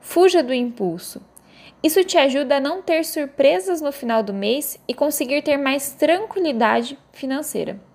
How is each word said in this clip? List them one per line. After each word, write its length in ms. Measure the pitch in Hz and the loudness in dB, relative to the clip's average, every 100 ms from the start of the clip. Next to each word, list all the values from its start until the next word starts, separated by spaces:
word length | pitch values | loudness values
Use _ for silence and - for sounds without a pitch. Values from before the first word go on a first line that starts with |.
Fuja 420 | - 339 370 349 | -2 4 6 6
do 120 | 247 | 2
impulso. 640 | 254 247 233 190 170 - - - - _ - - _ | -2 -2 -2 -4 -4 -12 -18 -20 -20 _ -20 -20 _
Isso 200 | 320 349 | 2 2
te 120 | 370 349 | 4 4
ajuda 400 | 277 262 262 285 | 4 2 0 0
a 40 | |
não 220 | 277 359 | 0 -4
ter 220 | - 320 | 0 0
surpresas 760 | 320 320 285 - 277 359 381 339 | 0 -4 -6 2 4 4 -2 -2
no 120 | 294 | -4
final 300 | 285 240 226 | -6 -2 0
do 100 | 208 | 0
mês 460 | 196 202 269 285 - - | -4 -2 -2 -4 -10 -10
e 60 | |
conseguir 480 | 247 294 302 262 285 | -2 -2 -2 -2 -2
ter 140 | 302 285 | 0 0
mais 360 | 269 277 277 | 0 -2 -4
tranquilidade 1040 | - 302 349 440 403 330 233 220 226 240 277 _ | 0 2 2 0 -2 -2 2 2 2 -2 -12 _
financeira. 680 | - 262 269 302 202 160 196 - | -12 -6 -6 -6 -6 -6 -8 -16